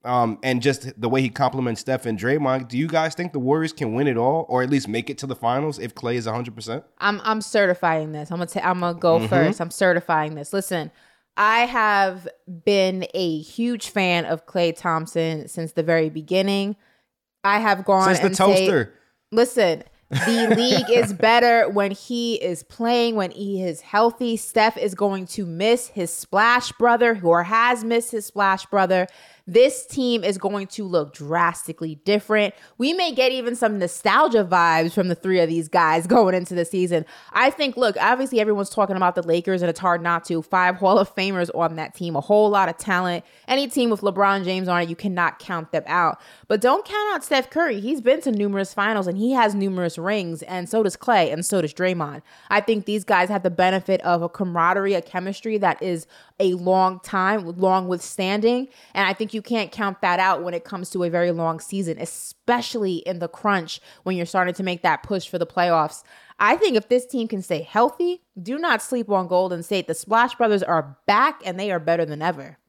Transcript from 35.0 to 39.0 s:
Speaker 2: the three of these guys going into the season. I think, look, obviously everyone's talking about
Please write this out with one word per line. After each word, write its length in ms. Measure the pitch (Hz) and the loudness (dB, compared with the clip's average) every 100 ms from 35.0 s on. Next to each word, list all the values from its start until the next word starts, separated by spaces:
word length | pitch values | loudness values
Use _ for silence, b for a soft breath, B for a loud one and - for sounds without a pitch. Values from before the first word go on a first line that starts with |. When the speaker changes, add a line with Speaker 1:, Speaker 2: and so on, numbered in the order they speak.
| 185 | 0
Speaker 2:
the 80 | 175 | -2
three 240 | 185 185 | 0 2
of 100 | 165 | 2
these 180 | 165 156 | 0 0
guys 380 | 180 160 165 175 | 2 4 2 4
going 300 | 247 196 185 | 4 4 2
into 180 | 180 | -2
the 100 | 175 | -4
season. 420 | 165 185 180 170 160 B B | -2 -2 0 0 -2 B B
I 160 | 208 262 | 2 2
think, 260 | 277 285 233 | 2 -4 0
look, 220 | 240 - | 0 2
obviously 400 | 190 254 269 233 | 0 2 0 0
everyone's 300 | 214 208 196 | 2 0 -2
talking 260 | - 196 | 0 0
about 200 | 190 | 2